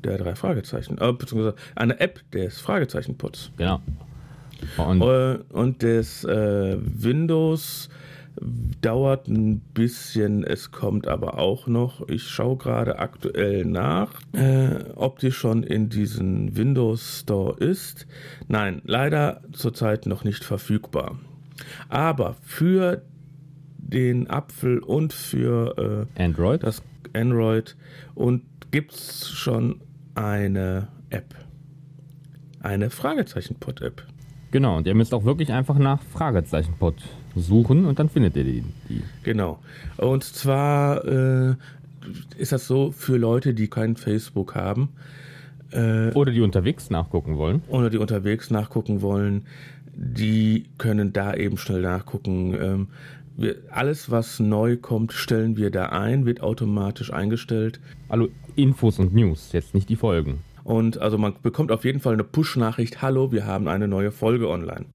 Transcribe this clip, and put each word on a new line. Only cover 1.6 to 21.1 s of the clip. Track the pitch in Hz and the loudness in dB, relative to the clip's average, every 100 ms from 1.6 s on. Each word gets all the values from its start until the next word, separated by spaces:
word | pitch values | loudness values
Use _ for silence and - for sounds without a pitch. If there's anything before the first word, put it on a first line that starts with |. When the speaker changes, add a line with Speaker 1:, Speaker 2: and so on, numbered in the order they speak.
| - - | -12 -2
Speaker 1:
eine | 117 - | 0 2
App | 175 - - | -2 -2 -10
des | - 92 - | -6 -6 -6
Fragezeichenpots. | - 202 147 - - 131 - - - - | -4 -2 0 -4 -6 -8 -8 -10 -18 -2
Speaker 2:
Genau. | 87 92 - 73 - - - - - - 78 - | 0 0 -2 -10 -10 -18 -18 -20 -20 -14 -10 -2
Und | 78 92 | 2 6
Speaker 1:
Äh, | 117 131 131 127 - | 6 6 4 0 -4
und | - 120 131 | 0 0 2
das, | 120 117 113 - - | 4 4 2 -6 -2
äh, | 107 107 101 95 95 | 2 2 2 0 0
Windows | - 107 110 143 165 160 160 160 - - - - - - - - - 120 113 - | -2 -2 0 2 2 2 2 0 -4 -12 -14 -18 -20 -20 -16 -10 -8 -4 -6 -2
dauert | 113 117 135 135 - | 0 2 2 2 0
ein | 107 107 107 - | 2 2 0 -2
bisschen, | - 117 120 - 110 104 104 | -2 -2 -2 -6 0 2 0
es | - - - | 0 -4 -6
kommt | - 101 101 - | -6 -2 -2 -2
aber | - 92 - | -4 -4 0
auch | 92 127 - | 0 0 0
noch. | 117 123 - 135 | 0 0 -4 -6
Ich | 98 - | -6 -6
schaue | - 120 131 | -4 -2 -2
gerade | 127 117 117 - | -2 -2 -2 -2
aktuell | - - - - 101 101 90 | -6 -6 -6 -2 0 0 0
nach, | 87 69 82 - - - | 0 0 0 -2 -8 -10
äh, | - 135 131 131 - - - | 0 4 4 4 0 -6 -4
ob | 131 - | -4 0
die | 131 | -2
schon | 127 117 113 | 0 0 0
in | 113 107 110 | 0 0 0
diesen | 113 104 107 95 98 101 101 | 0 -2 -2 -2 0 -2 0
Windows | 120 135 117 113 - - | 2 4 2 0 -6 -12
Store | - 101 95 - | -2 0 0 0
ist. | 139 185 - - - - - - - | 0 0 -4 -16 -18 -20 -20 -18 -2
Nein, | 107 101 85 | 0 0 -4
leider | - 110 139 151 143 - - | -2 0 2 2 0 -2 -14
zurzeit | - 123 110 113 107 - | -6 -6 -2 0 0 -2
noch | 98 107 | -2 -2
nicht | 101 | -4
verfügbar. | - 98 - 104 - - 67 | -6 -6 -2 -2 -2 -6 -4